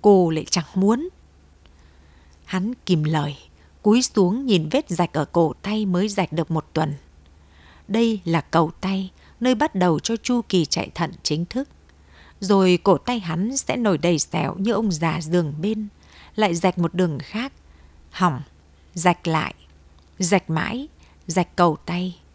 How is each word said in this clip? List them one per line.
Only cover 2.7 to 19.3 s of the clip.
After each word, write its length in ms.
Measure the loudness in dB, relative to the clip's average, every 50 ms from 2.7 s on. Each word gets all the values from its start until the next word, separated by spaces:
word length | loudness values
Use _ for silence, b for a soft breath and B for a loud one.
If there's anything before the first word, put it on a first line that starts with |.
| -6 _ _
kìm 180 | 0 2 2 2
lời, 340 | 0 0 0 -2 -4 -8 -12 -18 b b b b b b b
cúi 200 | 2 4 4 4
xuống 440 | 4 2 2 2 2 2 2 -2 0
nhìn 240 | 2 2 2 2 0
vết 200 | -2 -2 -2 -2
rạch 240 | -2 -2 -2 -2 0
ở 120 | -4 -4
cổ 280 | 0 2 2 2 2 0 _
tay 240 | -6 -4 -2 -2 0
mới 240 | 0 0 0 0 0
rạch 240 | -2 -4 -4 -2 -2
được 180 | -4 -4 -2
một 140 | -2 -4 -4 _ _
tuần. 200 | -2 -2 -2 -4 -10 -14 -20 -20 -20 -20 -20 b b b b b b b b b b b
Đây 320 | -2 0 2 2 2 0 -2 -2
là 160 | 0 0 0
cầu 300 | -2 2 2 2 2 2 -2 -6
tay, 300 | -4 -4 -2 -4 -4 -8 b b b b b b
nơi 160 | 0 0 2
bắt 200 | 2 0 -2 2
đầu 240 | 2 2 2 2 0
cho 160 | 0 -4 -6
chu 240 | -4 -2 -2 -2 -2 -2 _
kỳ 160 | 0 0 0
chạy 240 | 0 -2 -6 -6 -8 -6
thận 160 | -6 -6 -6 -6 -10 _
chính 220 | -4 -4 -4 -4
thức. 240 | -4 -4 -6 -6 -6 -12 -20 -20 b b b b b b b b b b b
Rồi 400 | 0 2 4 4 6 4 4 4 4
cổ 140 | 2 2
tay 220 | 2 2 -4 -6 -4
hắn 380 | -4 -4 -4 -2 -2 -2 -2
sẽ 200 | -4 -4 -4 -4
nổi 200 | 0 0 0 0
đầy 220 | 2 2 0 0 0
sẹo 360 | -2 -4 -4 -4 -4 -4 -4
như 140 | -4 -2 -2
ông 200 | -2 0 0 -2
già 300 | -2 -2 -2 -4 -2 -4
giường 320 | -4 -2 0 0 0 -2 -6 -4
bên, 260 | -4 -4 -4 -4 -8 -10 B B B B B B B B B
lại 200 | -2 0 0 0
rạch 220 | 0 0 0 0
một 160 | 2 -2 -2 0
đường 260 | 0 0 0 -2 -6
khác, 340 | -10 -8 -8 -8 -8 -8 -12 b b b b b b b b b b -20
hỏng, 300 | -4 -2 0 0 0 -4 -10 -16 _ -20 _ _ _ _ -20 -16 _
rạch 340 | 2 2 2 2 2 -2
lại, 260 | -2